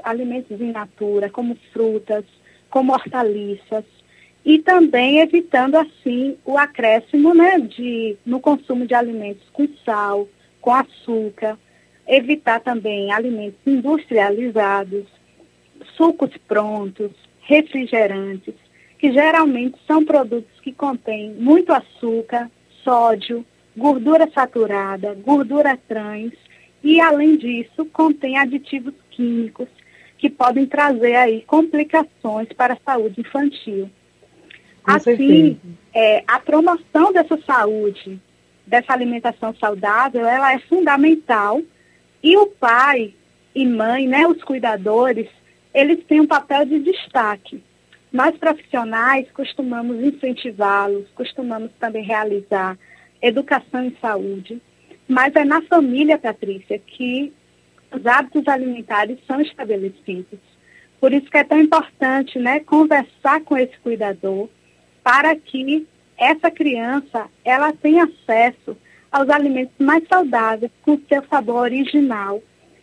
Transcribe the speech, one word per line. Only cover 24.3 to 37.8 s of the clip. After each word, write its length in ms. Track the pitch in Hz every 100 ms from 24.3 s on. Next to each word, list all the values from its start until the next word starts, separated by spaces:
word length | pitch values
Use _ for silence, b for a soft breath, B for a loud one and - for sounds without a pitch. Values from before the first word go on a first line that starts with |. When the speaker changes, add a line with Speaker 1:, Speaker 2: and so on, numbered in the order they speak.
Speaker 1:
saturada, 840 | 294 254 240 208 202 196 190 202 196
gordura 600 | 247 285 220 294 285 254 _
trans, 460 | 220 208 214 233 - _ b b _
e, 180 | 285 330
além 340 | 330 294 311 311
disso, 480 | 240 233 226 - 311
contém 520 | - 320 294 269 269
aditivos 560 | 269 277 - 277 247 - _
químicos 600 | - 240 233 220 - 254 _ b b b _
que 100 | 285
podem 380 | - 254 254 269
trazer 480 | 294 294 233 240 247
aí 260 | 240 220 -
complicações 1000 | 311 330 302 302 320 311 _ 226 214 226 -
para 200 | 247 214
a 40 | -
saúde 360 | 247 214 196
infantil. 680 | - 277 285 - 220 196 196 _ _ _ _ _ b b b b
Speaker 2:
Com 80 | -
Speaker 1:
Assim, 240 | 302 240 240
Speaker 2:
certeza. 440 | 277 311 311 - 175 - _ 226
Speaker 1:
é, 280 | 220 214 -
a 120 | 247
promoção 720 | - 302 349 339 - 311 381
dessa 280 | 359 330 311
saúde, 800 | - 269 214 214